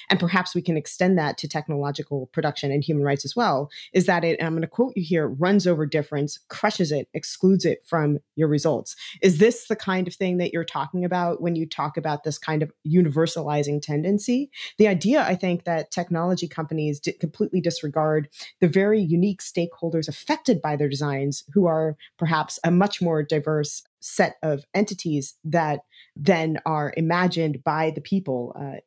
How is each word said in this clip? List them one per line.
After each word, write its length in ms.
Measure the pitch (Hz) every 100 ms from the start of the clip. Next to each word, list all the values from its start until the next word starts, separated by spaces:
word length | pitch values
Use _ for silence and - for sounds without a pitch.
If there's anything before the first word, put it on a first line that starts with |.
| -
and 100 | 196
perhaps 360 | 170 185 - 175
we 60 |
can 160 | 175 156
extend 400 | - - 185 180
that 180 | 147 -
to 80 | 151
technological 800 | 156 151 143 143 143 143 143 127
production 380 | 165 151 - 143
and 120 | 143
human 200 | 147 147
rights 220 | 143 143 139
as 100 | 240
well, 340 | 208 135 147 - -
is 140 | 185 180
that 160 | 175
it, 160 | 165 -
and 80 | 160
I'm 80 | 165
gonna 120 | 165
quote 260 | - 254 202
you 80 |
here, 240 | 160 170 139
"runs 400 | 131 180 202 175
over 180 | 156 147
difference, 540 | 156 147 147 147 - -
crushes 420 | - 214 - 156
it, 160 | 143 -
excludes 520 | 156 - - 190 190 165
it 200 | - -
from 340 | 160 151 143 - 151
your 120 | 156
results." 160 | 147 160 120 - - - -
Is 180 | 190 160
this 280 | 226 233 -
the 80 | 208
kind 320 | 190 185 180
of 60 |
thing 240 | - 185 180
that 160 | 175
you're 100 | 170
talking 400 | 165 143 143 180
about 380 | 180 180 175 165
when 140 | 175 160
you 100 | 160
talk 300 | - 147 160
about 260 | 156 147
this 140 | 156 -
kind 260 | - 151
of 80 | 151 - 151
universalizing 960 | 180 160 147 165 170 147 147 143 147
tendency? 680 | 147 147 175 208 247 254 285 - - -
The 100 | 208
idea, 360 | 180 202 285
I 120 | - 180
think, 300 | 185 175 -
that 260 | 160 -
technology 560 | 180 175 165 175 180 175
companies 520 | - 151 160 151 143
di-, 140 | -
completely 460 | - 156 - - 185
disregard 680 | 165 - 151 156 156 156 147 - - _
the 60 | 180
very 340 | 190 202 214
unique 400 | 160 170 202 185
stakeholders 640 | - 175 170 - 170 165 156
affected 540 | - - - - 175
by 140 | 151 147
their 140 | 143
designs, 540 | 135 147 139 143 - -
who 120 | 202 170
are 320 | 160 156 151 - _
perhaps 420 | 165 156 151 -
a 80 | 170
much 300 | 175 202 -
more 200 | 170 156
diverse 600 | 147 151 156 151 151 - - _
set 360 | - - 175 -
of 220 | 160 143 -
entities 600 | 190 208 185 165 147 - -
that 380 | 156 170 156 147 - - - -
then 440 | 147 165 160 156 160
are 280 | 151 147 -
imagined 680 | 165 175 185 170 156 135
by 260 | 160 151 160
the 120 | 151
people, 540 | - 196 165 127 120 -
uh, 180 | 139 139